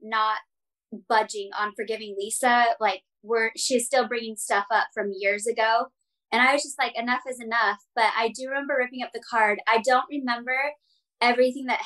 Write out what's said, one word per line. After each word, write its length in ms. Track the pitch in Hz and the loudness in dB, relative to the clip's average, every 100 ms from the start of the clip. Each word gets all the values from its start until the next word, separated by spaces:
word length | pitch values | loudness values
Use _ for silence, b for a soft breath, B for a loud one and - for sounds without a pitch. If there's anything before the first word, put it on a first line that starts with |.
not 380 | 214 220 214 214 - _ _ _ _ 202 - | -4 0 0 -2 -8 _ _ _ _ -10 0
budging 420 | 220 214 214 196 202 | 2 2 -2 -8 -6
on 160 | 208 208 | -6 -6
forgiving 400 | 208 220 214 196 | -6 -6 -8 -8
Lisa. 580 | 208 - 247 240 233 - | -6 0 4 4 4 2
Like, 240 | 214 190 _ _ | 0 -2 _ _
we're, 300 | 208 226 226 - | -4 0 0 -2
she's 280 | - 254 240 | 0 0 2
still 220 | 269 226 | 0 0
bringing 280 | 240 226 220 | -2 -6 -8
stuff 280 | - 202 202 | -2 -2 2
up 160 | 214 190 | 0 0
from 180 | - 202 | -4 -4
years 320 | 190 202 208 214 | -2 0 0 -2
ago. 420 | 226 220 233 262 _ _ _ _ | 0 2 2 0 _ _ _ _
And 100 | 226 | 2
I 120 | 254 | 4
was 100 | 285 | 4
just 140 | 285 - | 0 -4
like, 180 | 247 226 | -4 -4
"Enough 240 | 240 247 262 | -2 -2 -4
is 100 | 247 | -10
enough." 380 | 226 226 226 302 _ - | -4 0 0 0 _ 0
But 160 | 220 226 | 0 2
I 120 | 233 | -2
do 200 | - 262 | -2 -6
remember 260 | 277 285 269 | -4 -2 0
ripping 240 | 247 254 | -2 -4
up 80 | 240 | -10
the 80 | 226 - | -10 -4
card. 320 | 233 214 208 - | 2 2 2 2
I 140 | 226 220 | 2 4
don't 200 | 254 254 | 2 2
remember 480 | 285 254 240 240 262 285 294 _ _ _ - | -4 -4 -4 -2 -2 -2 -6 _ _ _ 0
everything 440 | 240 240 254 269 262 | 2 4 4 2 -4
that 140 | 226 | -4